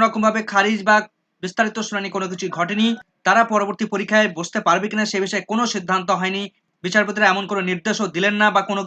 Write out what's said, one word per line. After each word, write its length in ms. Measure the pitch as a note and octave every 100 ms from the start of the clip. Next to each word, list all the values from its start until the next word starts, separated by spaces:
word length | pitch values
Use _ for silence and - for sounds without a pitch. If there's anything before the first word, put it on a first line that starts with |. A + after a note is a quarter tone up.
রকমভাবে 380 | A3+ A3+ G#3+ G#3+ G#3+
খারিজ 280 | G3+ G#3 G#3+ G3
বা 60 | G#3+ - _ _ -
বিস্তারিত 340 | F3+ - G#3+ A3 A3
শুনানি 220 | G3+ G3 G3
কোনো 100 | F#3
কিছুই 200 | F#3 F#3 E3
ঘটেনি। 300 | F3 G#3 A3+ A#3 - _ F#3
তারা 140 | G#3+ A3
পরবর্তী 340 | G#3 G3+ - G#3+
পরীক্ষায় 340 | G3 G#3 G#3+ G#3 E3
বসতে 220 | E3+ G#3+ G3
পারবে 180 | F3 G#3
কিনা 140 | G#3+ G#3
সে 60 | G3 F#3+
বিষয়ে 180 | G3+ F#3+
কোনো 120 | A3+ A#3
সিদ্ধান্ত 360 | G#3 F3 F#3 F3+ F3
হয়নি, 240 | F#3 G3 G3+ _ _ _
বিচারপতিরা 420 | F3+ G#3 G3+ G3+ G3+
এমন 100 | G3 G3
কোনো 100 | G3+ F3+
নির্দেশও 380 | F3+ A3 G#3 G3 D#3+
দিলেন 200 | G3+ G#3
না 60 | G#3 G3
বা 60 | F#3+
কোনো 120 | G3